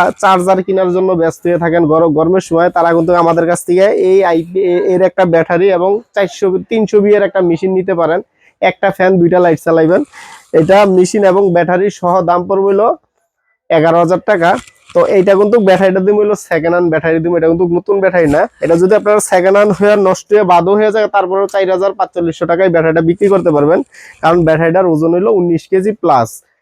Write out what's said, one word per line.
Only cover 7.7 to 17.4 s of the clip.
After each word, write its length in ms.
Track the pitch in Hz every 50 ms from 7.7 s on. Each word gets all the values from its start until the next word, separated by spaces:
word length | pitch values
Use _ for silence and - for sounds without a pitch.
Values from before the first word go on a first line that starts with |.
| 185
নিতে 220 | 185 185 196 190
পারেন। 260 | 170 165 151 165 185 - _ _ _ _ _ _ _ -
একটা 260 | 185 180 - - 196
ফ্যান, 220 | 190 - 185 185 190 180
দুইটা 200 | 170 170 180 180
লাইট 180 | 180 175 160 - -
চালাইবেন। 400 | 170 165 160 160 160 180 208 294 - - - - - - - - _ -
এটা 240 | 160 160 147 190 202 208 202
মেশিন 340 | 185 180 185 175 - 214 202
এবং 180 | 190 180 202 202 190 170
ব্যাটারি 340 | 175 170 165 180 180 196 208
সহ 220 | - - - 175 180 190 175
দাম 180 | 165 175 180 180
পড়বে 240 | 190 196 196 196 202
হলো 180 | 196 196 214 262 349 - _ _ _ _ _ _ _ _ _ _ _ _ _ -
এগারো 260 | 165 160 156 165 165 170
হাজার 220 | 175 165 185 175 -
টাকা। 260 | - 208 175 165 175 202 247 - - - _ _ -
তো 100 | - - - -
এইটা 240 | 220 190 180 202 196
কিন্তু 220 | 190 208 208 226 240
ব্যাটারিটা 400 | 202 190 185 180 196 190 185 190
দিম 160 | 185 202 208 208
হইলো 160 | 208 208 208 -
সেকেন্ড 340 | - - 175 160 151 170 175
হ্যান্ড 140 | 180 180 170
ব্যাটারি 280 | 165 156 156 165 165 165
দিম, 120 | 160 170 175
এটা 120 | 170